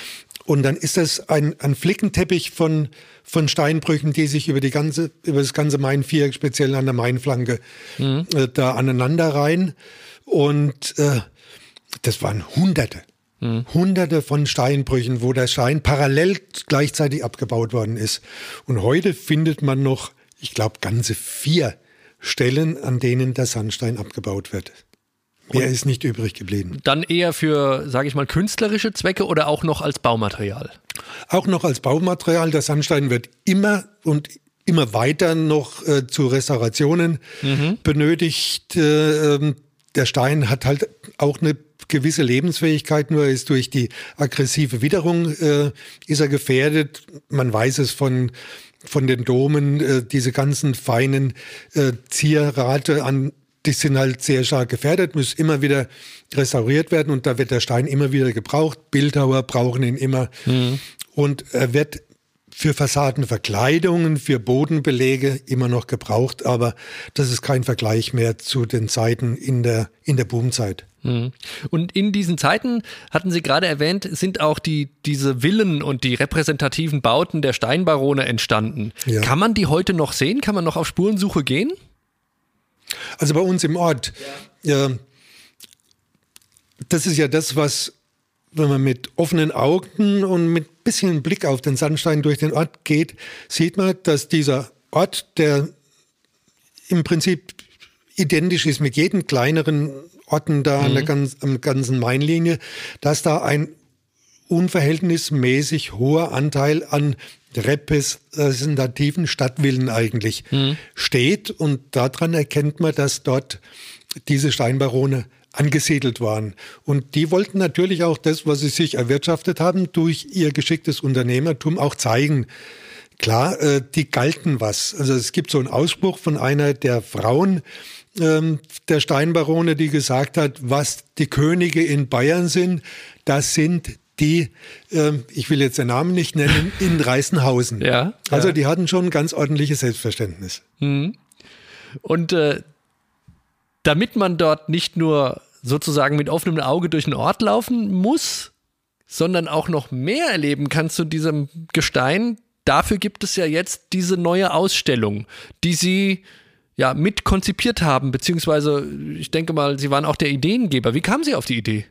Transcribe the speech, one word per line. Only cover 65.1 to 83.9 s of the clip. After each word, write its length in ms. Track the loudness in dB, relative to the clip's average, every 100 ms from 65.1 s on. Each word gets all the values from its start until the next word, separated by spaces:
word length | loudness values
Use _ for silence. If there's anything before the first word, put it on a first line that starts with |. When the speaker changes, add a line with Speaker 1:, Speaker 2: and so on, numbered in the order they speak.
| 2 0 -2
Speaker 1:
immer 240 | -4 -2 0
noch 180 | 0 -2
gebraucht, 580 | -6 -2 0 0 -2 -2
aber 280 | 0 0 -2 -14 -16 -8
das 180 | -2 -2
ist 120 | -2
kein 200 | 0 0
Vergleich 520 | 0 -2 0 0 0
mehr 240 | 0 -2 -2
zu 260 | -4 -2
den 240 | -2 -2 -2
Zeiten 480 | 0 0 0 -2 -4
in 260 | -2 0
der, 280 | 0 0 -2 _
in 120 | -2 0
der 80 |
Boomzeit. 640 | 0 -2 -2 -2 -4 -6 -14 _
Speaker 2:
Mhm. 300 | -4 -2 -4 -8 -16 -12 -4
Und 240 | -4 -2
in 180 | -2 0
diesen 260 | 0 0 0
Zeiten, 440 | 2 0 0 -4 -6 -16 -6
hatten 200 | -4 0
Sie 120 | -2
gerade 240 | 0 2 2
erwähnt, 420 | 0 0 0 -4
sind 300 | -4 -4 0
auch 180 | 0 0
die, 300 | -2 -2 -4 _
diese 360 | -4 0 0 2
Villen 420 | 2 2 2 0
und 200 | -2 -2
die 120 | -2
repräsentativen 880 | -2 0 0 -2 -2 -2 -2 -2 0
Bauten 400 | 2 2 2 0
der 100 | 0
Steinbarone 720 | 0 0 0 2 2 2 2
entstanden. 680 | 0 -2 0 0 0 -4 -8 -6
Speaker 1:
Ja. 160 | -2 0
Speaker 2:
Kann 180 | 2 2
man 140 | 2
die 140 | 2 2
heute 260 | 2 2
noch 220 | 0 -2
sehen? 260 | 0 0 0
Kann 140 | -2
man 100 | -2
noch 120 | -2 -2
auf 100 | -2
Spurensuche 580 | 0 0 2 0 -2
gehen? 280 | 0 0 0 -4 -14 _ _ _ _ _ _ _ _ _ -14 -12 -12 -4
Speaker 1:
Also 160 | 0
bei 60 | 2
uns 220 | 2 2
im 140 | 0 2
Ort, 360 | 0